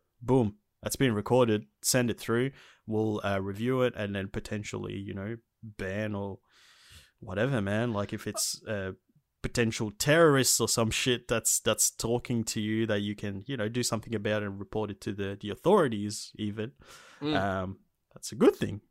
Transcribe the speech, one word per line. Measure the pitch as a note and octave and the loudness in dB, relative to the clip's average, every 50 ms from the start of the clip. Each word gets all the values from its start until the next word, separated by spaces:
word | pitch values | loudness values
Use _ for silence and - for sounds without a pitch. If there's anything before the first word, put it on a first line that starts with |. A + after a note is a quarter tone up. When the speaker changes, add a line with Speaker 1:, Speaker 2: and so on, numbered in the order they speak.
| _ _ _ - | _ _ _ -6
Speaker 1:
boom, | A#2 A#2+ B2+ C3 A2+ G2+ - _ _ _ _ _ | 0 4 4 4 4 2 0 _ _ _ _ _
that's | - - - | -8 -6 -2
been | - C#3 B2+ G#2+ | 0 2 2 2
recorded, | G#2 G2+ - B2 B2+ B2 A2+ G#2+ G#2 G#2+ - _ _ | 0 0 2 4 4 6 4 4 2 0 -4 _ _
send | - - - B2+ B2 A2+ | -2 2 2 2 2 2
it | G2 | 0
through, | - - - A2+ A#2+ B2+ C#3 - - - - - _ _ | -2 -2 -2 0 0 0 -2 -4 -10 -20 -20 -20 _ _
we'll, | - A2 G#2+ A2 A2 G#2 G#2 - | -4 0 0 0 0 0 -2 -2
uh, | G2+ G2 G2 | -2 -2 -2
review | F#2+ G2+ G2 G#2 A#2 B2+ C3 B2+ | -2 -4 -4 -4 -2 0 2 2
it | B2+ A#2+ A#2 | 2 2 0
and | - G#2 G2+ G2+ | -2 -4 -4 -4
then | G2 F#2+ G2 | -4 -4 -4
potentially, | - G#2+ - - G#2+ G#2 G#2 - - G#2 G2 G2+ G2+ | -6 -8 -8 -6 -6 -8 -6 -6 -8 -8 -8 -8 -8
you | G2+ G2 G2+ G2 | -8 -8 -8 -8
know, | G2 F#2+ A2 A#2 A#2 - _ _ _ | -8 -8 -8 -10 -10 -14 _ _ _
ban | A2 A2 G#2 - G#2 F#2 G2 G#2 G#2+ G#2+ G#2 | -18 -16 -10 -8 -6 -6 -4 -4 -4 -4 -4
or | G2+ G2+ G2 F#2 - _ _ _ _ _ - _ _ - - - - - _ _ _ | -4 -6 -6 -8 -12 _ _ _ _ _ -20 _ _ -20 -20 -20 -20 -20 _ _ _
whatever, | - F#2+ F#2 G2 A#2 C#3 C#3 A2 | -12 -6 -2 0 0 2 2 2
man." | G2 G2+ G#2 A2 A#2+ A#2+ | 2 2 0 0 0 0
Like, | G#2+ G2+ G2+ - A2 | 0 -2 -2 -2 -4
if | G2+ - | -6 -6
it's, | G#2+ G2+ - - - - - - | -6 -4 -2 -2 -4 -4 -6 -8
uh, | A2+ A2 G2+ F#2+ F#2+ F2+ - _ _ _ _ _ _ _ _ - | -6 -6 -4 -4 -6 -8 -10 _ _ _ _ _ _ _ _ -10
potential | - - B2+ A#2 A2+ - - A2+ G#2+ | -4 0 0 0 2 0 -2 -4 -4
terrorists | - - - D3 D3+ E3+ E3+ D#3 C#3 C3+ B2 - - - | -4 0 2 4 6 8 8 8 8 6 4 4 4 2
or | A#2 - | 2 2
some | - A#2+ A#2 A2 | 2 2 2 2
shit | - - - C3 B2 A#2 - | 0 0 0 0 0 0 0
that's, | - A#2+ A2+ - - - - | -2 -2 0 2 0 0 2
that's | - A2+ G#2+ - - - | 2 2 2 4 2 0
talking | - - - A2+ A#2+ A#2+ - - A#2+ A2+ G#2+ | 0 -2 -2 0 0 0 0 0 -2 -2 -2
to | - - A2+ | -2 -2 -2
you | G#2+ G#2+ A2 A2 A2+ | -2 0 0 0 2
that | G#2+ G#2 G#2 | 2 0 0
you | G#2 G#2 G2+ | 0 -2 -4
can, | - A2 G#2 G2 G2 G2 | -4 -6 -6 -6 -6 -8
you | - C#3 | -8 -4
know, | A#2 G#2 | -4 -4
do | A2 A#2+ B2 A#2+ | -2 -2 -2 -2
something | - A#2+ G#2+ - A#2+ A2+ | 0 -2 -4 -4 -4 -4
about | G#2 G#2 G#2+ G#2+ G#2+ G#2 | -2 -2 0 0 0 -2
and | G2+ G2 | -4 -6
report | G2 G2 - - G#2+ G#2+ G2+ | -8 -8 -6 -4 -4 -4 -4
it | G2 - | -6 -8
to | - A2 | -6 -6
the, | G2 G2+ G2 G2 G2+ G2 | -4 -4 -4 -4 -6 -6
the | - G2+ | -6 -8
authorities | - - - E3 G#3 G3+ D#3+ B2+ A2 G2+ G#2 G#2 G#2+ - - - - - | -6 0 4 4 6 6 6 4 0 -2 -4 -4 -6 -8 -10 -12 -8 -6
even, | G#2+ G#2 G#2 A2+ G#2 B2 - _ - - - - - - - - | -6 -4 -4 -4 -6 -8 -10 _ -20 -20 -20 -20 -20 -20 -14 -8
Speaker 2:
Mm. | C#3+ D3+ D#3 G2 | -4 -2 -2 0
Speaker 1:
um, | G2 G2+ F#2+ F#2+ F#2 F#2+ F#2+ - _ _ _ _ _ _ - | 0 0 -2 -2 -4 -6 -8 -12 _ _ _ _ _ _ -20
that's | - - - | -16 -14 -8
a | G#2 | 0
good | B2+ A3 F#4+ G#4 | 4 4 4 4
thing. | - A2+ G2+ G#2 G#2 - _ | 4 0 -4 -4 -6 -12 _